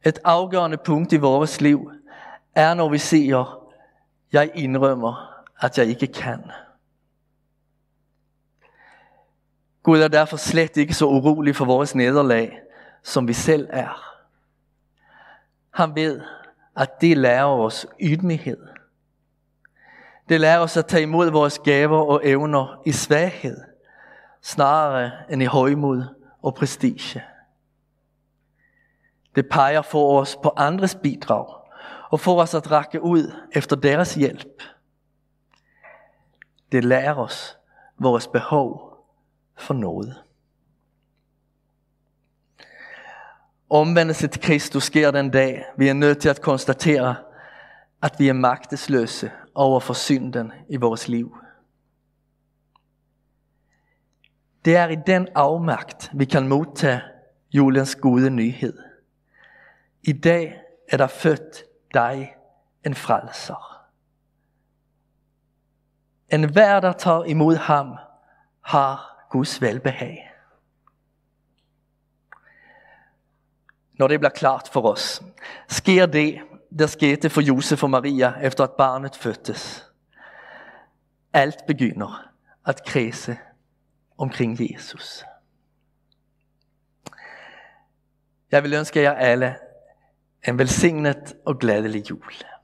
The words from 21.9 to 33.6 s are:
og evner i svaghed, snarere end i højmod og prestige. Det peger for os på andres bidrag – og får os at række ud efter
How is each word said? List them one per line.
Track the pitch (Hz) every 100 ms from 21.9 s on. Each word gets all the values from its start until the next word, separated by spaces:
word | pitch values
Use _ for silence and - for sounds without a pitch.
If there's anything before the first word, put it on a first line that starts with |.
| 156 151
og | 147
evner | 147 139 151 143 135 - 160
i |
svaghed, | 131 - 147 180 - 127 - - _ _ _ - - _ _
snarere | - - 139 156 151 131 123 123 -
end | 139
i | 127
højmod | 139 131 147 143 127 127 - _ _
og | 135
prestige. | - 139 - 127 - - 120 - _ _ _ _ _ _ _ _ _ _ _ _ _ _ _ _ _ _ _ _
Det | - 135
peger | 156 139 151
for | 147 151 143 139
os | 135 -
på | - -
andres | 147 190 190 -
bidrag – | 147 123 - 107 - - _ - - - -
og | 156
får | 180 175
os | 165
at | 160 151
række | 151 143 160
ud | 170 170 143 - -
efter | 147